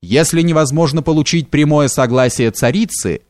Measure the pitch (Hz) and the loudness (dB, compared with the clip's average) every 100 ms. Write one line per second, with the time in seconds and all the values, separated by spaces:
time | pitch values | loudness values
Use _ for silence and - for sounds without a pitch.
0 | 87 120 160 165 170 160 151 143 165 156 | 0 0 2 0 0 2 0 0 0 0
1 | 156 156 147 170 147 147 151 147 143 - | 0 0 0 -2 -2 0 2 2 0 0
2 | 127 127 127 - 117 104 123 156 220 - | 0 2 0 2 -2 0 -2 0 -2 -4
3 | 98 80 _ | -6 -6 _